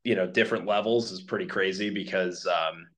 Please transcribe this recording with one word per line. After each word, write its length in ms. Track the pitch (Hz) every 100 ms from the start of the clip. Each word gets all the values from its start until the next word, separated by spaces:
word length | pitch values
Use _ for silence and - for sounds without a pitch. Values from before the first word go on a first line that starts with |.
you 120 | 120
know, 120 | 98 90
different 400 | 117 110 113 95
levels 440 | 104 110 117 117
is 120 | 92
pretty 240 | - 107 90
crazy 440 | 104 95 95 104
because, 560 | 95 90 98 90 87 92
um, 400 | 85 80 80 85